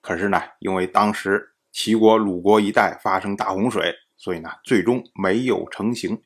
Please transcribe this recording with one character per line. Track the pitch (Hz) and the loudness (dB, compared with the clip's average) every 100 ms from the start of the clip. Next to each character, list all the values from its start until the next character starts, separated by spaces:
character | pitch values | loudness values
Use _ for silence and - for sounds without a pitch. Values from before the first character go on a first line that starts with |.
可 | - | -6
是 | 85 98 | -4 0
呢， | 92 - _ | -2 -4 _
因 | - | -4
为 | 92 92 | -2 0
当 | - 104 | 2 2
时 | 104 98 98 - _ _ | 0 -2 -2 -2 _ _
齐 | - - 110 | -8 -2 4
国、 | 110 110 | 6 6
鲁 | 104 90 | 2 0
国 | 92 107 | 4 4
一 | 101 | 4
带 | 113 101 80 | 2 2 0
发 | 101 95 | -4 -2
生 | 101 | -4
大 | 101 95 | -4 -4
洪 | 95 120 | -2 -2
水， | 107 85 - _ _ | 0 -4 -6 _ _
所 | - | -8
以 | 90 | -8
呢， | 80 - | -10 -16
最 | - 110 | 0 0
终 | 92 127 - | 2 -2 -4
没 | - 98 104 | -4 0 0
有 | 127 95 82 | 0 -2 -4
成 | - 104 | -6 -4
行。 | 120 87 110 | -4 -6 -8